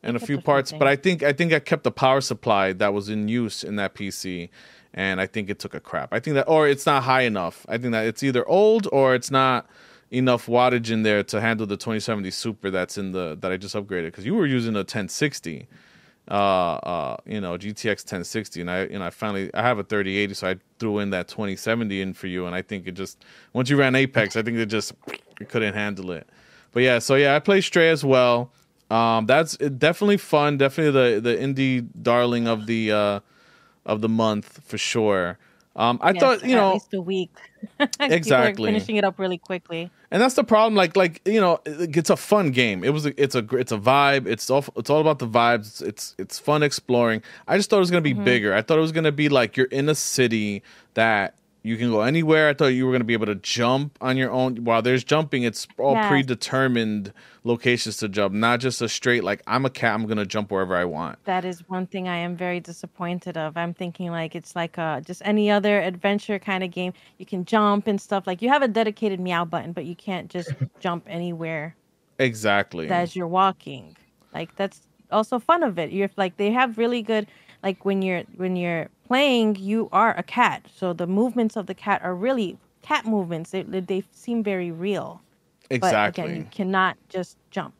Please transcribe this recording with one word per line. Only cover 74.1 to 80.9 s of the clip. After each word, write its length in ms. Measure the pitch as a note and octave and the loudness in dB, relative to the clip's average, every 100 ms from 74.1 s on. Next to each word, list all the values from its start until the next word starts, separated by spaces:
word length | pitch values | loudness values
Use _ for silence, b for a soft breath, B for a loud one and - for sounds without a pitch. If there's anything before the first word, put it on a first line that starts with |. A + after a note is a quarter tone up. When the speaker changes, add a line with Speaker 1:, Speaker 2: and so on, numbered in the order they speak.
| _ _ | _ _
Speaker 2:
Like, 240 | D#3 - - | -12 -12 -6
that's 240 | G3 - _ _ _ | -6 -6 _ _ _
also 260 | G3+ A3 B3 | -2 -2 -4
fun 240 | - F4 | 2 2
of 160 | D4 F3 | 2 -2
it. 120 | D#3 | -4
You're, 180 | F#3+ G3 - | -2 -4 -2
like, 220 | F#3+ - | -4 0
they 140 | G#3 | 0
have 260 | A#3+ C4 A3 | 2 0 0
really 240 | A#3 B3 | -2 -2
good, 240 | G#3+ G#3+ G#3 b b b | -2 -2 -2 b b b
like, 220 | G3 F#3+ | -6 -4
when 160 | G3 G3 | -2 0
you're, 220 | F#3+ F3 - - | 0 -2 -6 -8
when 200 | F#3 F#3 | -4 -2
you're 320 | F3 E3+ - _ _ | -2 -4 -6 _ _
playing, 500 | B3+ C#4+ B3 A3 G3 | 2 4 4 2 0
you 320 | F#3+ A3 G#3+ | -2 -2 0
are 220 | F#3+ A3+ F#3 | 2 2 0
a 60 | |
cat. 440 | F3+ - A3+ C#3 - | -6 2 2 0 -12
So 200 | _ F#3 | _ -6